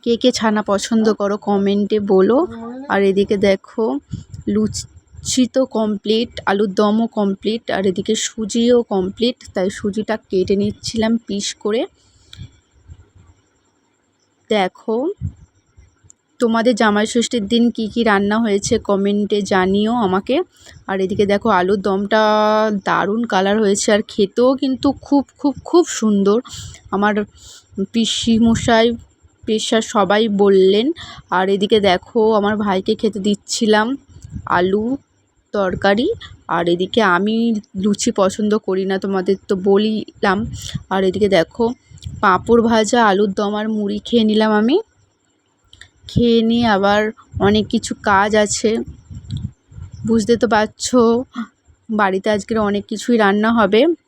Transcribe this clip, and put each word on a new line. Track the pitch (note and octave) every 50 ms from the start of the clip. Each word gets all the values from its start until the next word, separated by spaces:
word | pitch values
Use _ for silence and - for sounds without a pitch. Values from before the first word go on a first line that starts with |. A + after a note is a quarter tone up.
| -
কে | A#3+ A#3 A3+
কে | - B3+ A#3+ -
ছানা | A3 A3+ G#3 G#3+ G#3 -
পছন্দ | G3+ G3+ - - - A3 A3 A3 G#3 -
করো | G3+ G3+ G3+ G#3 - -
কমেন্টে | G3+ G3 G3 G3 G3+ G3+ G#3 G3 A3 G#3+ G3+ G3
বলো। | G3+ F#3+ F#3 G3+ A3+ C#4 E4+ A3+ A3+ A3+ A3+ A#3 A#3+ B3+ C4+ -
আর | - G3 G3 G3
এদিকে | F#3+ G3 G3+ - A3 G3 G3 G3
দেখো, | G3 G3 - - - - A3 A3+ C4+ C#4+ _ _ - - - _ - - - -
লুচি | G3+ G#3+ G#3+ G#3 - - - - _ - _ _ _ - - - - C4 B3+ A3+ _
তো | C4 C4 C4 -
কমপ্লিট, | A#3 A3 G#3+ G#3+ G3 _ G#3 G#3+ A3 A#3+ A#3 - - - -
আলুর | G3 G3+ G#3+ G#3 F3+ G#3+
দমও | G#3+ G#3 G#3 A3 A#3 A3+ _ A3
কমপ্লিট, | G#3 G3 G3 - - G3+ A3 A#3 _ - -
আর | F3+ F#3+ G3+
এদিকে | F3+ G3+ F#3+ - A3 G#3+ -
সুজিও | - - - A3 G3 - A#3 A#3 A#3+ B3 A#3+ A#3 _
কমপ্লিট, | G#3+ G3 F3+ F#3+ - - A3+ B3 B3+ _ - - -
তাই | G#3 F#3 G3 G3 -
সুজিটা | - G#3 F#3+ A3 G#3 - G#3+ G#3+ _ _
কেটে | - F#3+ F#3 - G3+ G3
নিচ্ছিলাম | G3+ G#3 G3 _ - - - A3+ G#3+ A3 A#3 A3+ _
পিস | - G3+ G3+ G3 - - _
করে। | _ G#3+ G#3 A#3 D#4 G4 _ _ _ _ _ _ _ _ - - - - _ _ _ _ _ _ _ - - - - _ _ _ - _ _ _ _ _ _ _ _ _ _ _ _ _ _ _ _ _ _ _ _ _ _ _ _ _
দেখো, | A3 G#3 F#3+ F#3 _ - - - A3 A#3 C4+ F4 G#4 _ - - - _ - _ _ _ _ _ _ - - _ _ _ _ _ - _ _ _ _ _
তোমাদের | B3 A3+ A3+ A3+ A3 B3 B3 G3+
জামাই | A#3 G#3+ G#3 G#3 G#3+ A3
ষষ্ঠীর | - A#3+ A3+ - - A#3+ G3+ G3
দিন | A#3 A#3 A#3 A#3+ A3
কি | - A3+ G3+
কি | - A#3 A#3 A3
রান্না | G#3 G3 G3+ G3+ G#3 A3+ A#3
হয়েছে | A3 G3 G#3 G#3 - A#3+ G#3+ - -
কমেন্টে | G3+ F#3+ G3 G3+ G3+ G#3 G#3 G3 G#3+ G#3 G3+ F#3+
জানিও | G#3 F#3+ F#3 F#3+ F#3+ G3+ G#3+ G#3+ A#3 B3 A3+
আমাকে। | F#3 F3+ G3 - - B3 D#4+ F#4 _ _ _ - - - - _ -
আর | F#3+ F#3+ F#3+
এদিকে | F#3 G3+ - G#3 G3
দেখো, | G3+ G3+ - A#3 G#3 F3+
আলুর | F3+ F#3 G#3 G#3 F#3+
দমটা | G#3 F#3+ G3 G3+ G3 A3 G#3+ G#3+ G#3+ G#3+ G#3+ G#3+ G#3+ G#3+ G#3+ G#3+ A3 G#3+ G3 - F3+
দারুণ | E3+ E3 E3+ F#3+ G3+ A3+ A#3+ A3+
কালার | G#3+ F#3+ F#3+ G3 G3+ A3 A3
হয়েছে, | G3 G3+ G#3 - - G#3+
আর | G3+ A3 -
খেতেও | - - G#3 F#3+ _ - A#3+ B3+ C4+ C4
কিন্তু | - C4 C4 B3 - C#4 C4 - -
খুব, | - C#4+ C#4+ C4 _ _ _
খুব, | - D4 C4 - - -
খুব | - F4 E4 - - -
সুন্দর, | A3+ G#3+ G#3 G3+ G3 G3 G3+ A#3 - - - - - - - - _ - -
আমার | F#3+ G3+ G#3 G#3 G#3+ G#3 - _ - - - - - _ _ - - G3 -
পিসিমশাই, | - A#3 A3+ - - - - A#3 A3+ A3 A#3 A3+ A3+ - - B3 A#3 A3+ A3+ A#3+ A#3 A#3 - _ _ _ _ _ _ _ -
পেশা | - A3 A3 - - A#3 A3 A3+ - -
সবাই | A3 G3 F3+ G3+ G#3+ A3+ A3+ G#3 F#3+
বললেন। | G3+ G3+ G3 F#3+ F#3+ F#3+ G3 G#3 A3+ C#4+ F4 - - - - - - _ F3+
আর | F3+ F#3+ F#3+ G3
এদিকে | G3 G3+ G#3 - G#3+ G3 G3
দেখো, | F3+ F3+ - - - A#3+ G#3+ A3 A3 G#3
আমার | G3+ G3+ G#3+ G#3 G#3+
ভাইকে | G#3 F#3+ F#3+ F#3+ - A3 -
খেতে | - G#2 - G2+ F#2+
দিচ্ছিলাম | G#2 G#2 - _ - - - A#3 G#3+ G#3+ G#3+ G#3+ A#3 C#4 C4+ _ _ - - - - - - - - - F3
আলু | F3+ F#3+ F#3+ G#3+ G#3+ A#3+ C4 C#4 _ _ _ _ _ _ _ _ _ _ -
তরকারি। | G#3 G3 F#3 F#3 - - G3 G3+ G#3 C4 F#4+ A#4 - - - - - _ - E3+
আর | F3 F3 F3 F3
এদিকে | F3 F#3 F#3 - A#3+ A3 F#3+ F3
আমি | F3 G3 G#3+ A3 A3+ A#3 A#3 A3+ G#3 G#3 _ _ F#3+
লুচি | F#3 G#3+ G3+ - - B3 A3 -
পছন্দ | G3 F#3+ - - G#3+ G#3+ G#3 G#3+ _
করি | - F#3+ F#3+ F#3+ F#3+
না, | G3 F#3 F#3+
তোমাদের | G3+ G3 F#3+ F#3 F#3+ G3 F#3 _ -
তো | G#3 F#3 F#3 G3+
বলিলাম। | G3 G3+ G#3+ A3 G#3+ G#3+ G#3+ - _ - - G#3 F3+ G3+ A3+ A#3+ - - - - - - - _ F#3
আর | F#3+ F#3+ F#3+
এদিকে | F3+ G3 G#3+ G3+ F#3+
দেখো, | E3+ D#3+ - _ - A#3 A#3 B3+ _ _ _ - - - - - - -
পাঁপড় | G3 F3+ F3+ - - A#3 A#3 G#3+ A#3
ভাজা, | A#3 A3 A3 G#3 - A#3+ A#3 G#3+
আলুর | F#3+ F#3+ G#3 G#3 F#3+ -
দম | G#3 G3+ G#3 G#3
আর | G#3+ A3 A3
মুড়ি | G#3+ G#3 G3+ G#3 G#3 -
খেয়ে | - - A#3 A3 G#3+
নিলাম | G#3+ G#3+ G#3+ A3 G#3+ G#3
আমি। | G#3+ A#3 C#4+ G4+ A4+ _ _ _ _ _ _ _ _ _ _ _ _ _ _ _ _ _ - - - _ _ _ _ -
খেয়ে | - - A#3+ A#3 A#3 A#3 A3+ A3+
নিয়ে | A#3 A#3 A#3+ A3+ G#3
আবার | F#3+ G3 G3 G3+ G#3 G#3+ G#3+ A3+ - - _ - - F#3
অনেক | G3 G#3 G#3+ G3+ -
কিছু | - A3+ - - A3 - - A3
কাজ | G3+ F#3+ G3+ G#3+ G#3 G#3+ G#3
আছে, | G3+ - - - G#3+ A3 A#3 A#3+ - - - _ _ - - - - - - - - - _ _ _ - - - - - - - G#3+
বুঝতে | A3+ A3+ G#3 G3+ A#3 G#3+
তো | B3 A3 A3+
পারছো, | G#3 G#3+ G#3+ - _ - - - B3+ A#3 A3+ A#3 A#3+ C4+ _ _ - A3 - _ _ _ _ _ _ _ - A3 G#3
বাড়িতে | G#3 F#3+ F#3+ F#3+ - A3 G#3+
আজকের | G3+ G3 - A3+ A3 G#3+ G3+
অনেক | G3+ G3+ G3 -
কিছুই | A3+ G3+ - - A#3+ A3 G#3+
রান্না | G3 G3 G#3 G#3+ A3+ A#3 A#3
হবে। | G#3+ F#3+ G3+ A3 C#4 E4+ E4+ - _